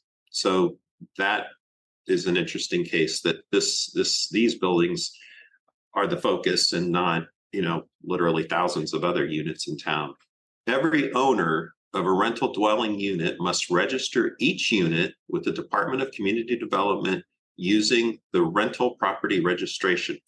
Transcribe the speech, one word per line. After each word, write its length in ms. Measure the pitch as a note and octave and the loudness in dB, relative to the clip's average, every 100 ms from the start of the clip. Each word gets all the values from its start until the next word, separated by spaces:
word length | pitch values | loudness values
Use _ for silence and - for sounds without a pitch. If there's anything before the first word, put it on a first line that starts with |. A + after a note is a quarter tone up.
| _ _ _ | _ _ _
So 460 | - G2+ F#2 F2+ - _ _ - - | -2 2 4 2 -2 _ _ -12 -2
that 280 | G2 G#2 - - _ _ _ _ - | 0 0 -4 -14 _ _ _ _ -2
is 180 | F#2 F#2+ | 0 2
an 100 | F2+ | 0
interesting 480 | E2 - - F2+ | 0 -4 -4 -2
case 380 | E2+ F2 D#2+ - | 0 0 0 0
that 220 | F2 E2 - | -2 -2 0
this, 400 | G2+ - - - | 0 2 0 -2
this, 380 | - - - - | 0 0 0 0
these 260 | G#2 A#2 - | 2 2 2
buildings 600 | F#2 F2 F2 E2 - - - - - _ _ _ _ | 2 4 2 0 -6 -10 -20 -20 -20 _ _ _ _
are 140 | G2 F#2+ | -2 -2
the 100 | F2 | 0
focus 560 | A2 F#2 - F2+ - | 0 0 0 2 2
and 180 | F2+ F2 | 2 0
not, 320 | F2 F2 E2 E2 _ _ | 2 2 0 -2 _ _
you 100 | G2 | -2
know, 220 | E2+ E2 - _ | -2 -2 -6 _
literally 400 | - F2+ E2+ D#2+ | -4 0 2 2
thousands 500 | D#2+ E2+ F2+ F2 D#2 | 0 0 0 -2 -4
of 100 | D#2 | -2
other 220 | F2 F2 D2 | 0 0 -2
units 420 | D#2 D2+ D2+ - | -2 -4 -6 -8
in 100 | D2+ | -8
town. 360 | - D2+ D2 - _ _ _ _ - | -4 -4 -4 -10 _ _ _ _ -2
Every 460 | C3 D#3+ D#3 C#3 | 0 2 2 0
owner 600 | B2 C3+ A2 E2+ D#2+ - - _ | 2 2 2 2 -2 -4 -12 _
of 120 | F#2+ F#2 | -4 0
a 60 | |
rental 400 | F#2+ A2 A#2 C3 | 2 2 0 -2
dwelling 480 | - G#2+ A2 A2+ G2+ | 0 2 2 0 -2
unit 380 | G2 F2+ E2+ - | -2 -2 -2 -2
must 300 | F2 E2+ - | -2 -2 0
register 680 | F2 - C3 - B2+ G#2+ - | 0 0 -2 -2 0 0 0
each 320 | B2 - - | -2 0 0
unit 420 | G#2+ E2+ E2 F2+ - - | 2 2 2 -2 -4 -8
with 140 | E2+ | -6
the 100 | - | -4
Department 480 | - - G#2 C3 C3 | -4 -2 -2 0 -2
of 100 | C3+ | -4
Community 460 | - G2 A#2 A#2 A#2+ | -4 -2 -2 -2 -4
Development 680 | G#2+ F#2+ G2+ F#2+ G2 F#2 - _ _ - | -2 0 0 0 -2 -4 -6 _ _ -6
using 640 | F#2 G#2+ G#2+ A#2+ A#2 G#2+ _ | 2 2 4 2 2 -2 _
the 100 | F#2 | 0
rental 540 | E2 F#2+ A2+ - B2 - | 2 2 0 0 -2 0
property 440 | G2 G2 G#2+ G2 | -2 0 -2 0
registration 800 | E2+ F2 F#2 - F#3+ - - - | 0 0 -4 -2 0 0 -2 -8